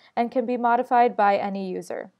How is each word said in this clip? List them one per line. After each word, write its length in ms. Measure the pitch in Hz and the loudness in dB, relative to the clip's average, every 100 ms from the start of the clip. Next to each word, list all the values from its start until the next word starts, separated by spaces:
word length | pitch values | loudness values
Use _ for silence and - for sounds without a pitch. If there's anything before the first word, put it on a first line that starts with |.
| _ - | _ -4
and 160 | 240 | -2
can 140 | 262 233 | -2 -2
be 120 | 247 | 0
modified 580 | 240 240 247 247 240 - | 0 0 2 4 4 4
by 220 | 202 202 | 2 2
any 320 | 202 196 190 | -2 -6 -6
user. 420 | 180 175 208 - _ | -8 -8 -10 -12 _